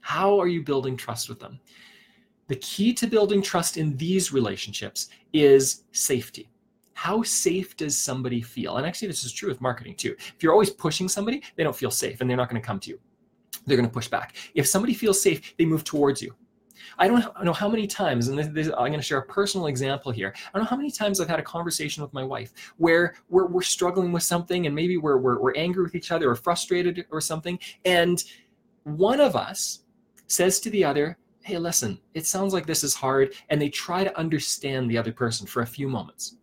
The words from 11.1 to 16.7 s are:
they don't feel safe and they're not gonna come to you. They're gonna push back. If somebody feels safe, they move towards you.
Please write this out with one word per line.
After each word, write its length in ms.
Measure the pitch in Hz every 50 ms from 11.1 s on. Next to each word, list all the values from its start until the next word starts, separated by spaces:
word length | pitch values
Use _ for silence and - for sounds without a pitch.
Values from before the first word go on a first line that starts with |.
| - - 202 220 247 294 - - _
they 80 | - 165
don't 100 | 151 127
feel 160 | - - 117
safe 300 | - - - - - 117
and 80 | 127 127
they're 80 | 123
not 140 | 127 127 120
gonna 100 | 120 113
come 180 | 107 - 107 95
to 100 | - -
you. 100 | - - _ _ _ _ _ _ _ _ _ _ - - _
They're 140 | - 147 127
gonna 100 | 120 117
push 200 | 117 123 113 -
back. 280 | - - - - - - - - _
If 120 | - 139
somebody 260 | - - 190 208 240 233
feels 300 | - - 214 196 196 -
safe, 320 | 202 165 - - - -
they 80 | _ 170
move 200 | 165 160 156 156
towards 360 | - - 147 143 139 135 -
you. 140 | - - - _ _ _ _ _ _ _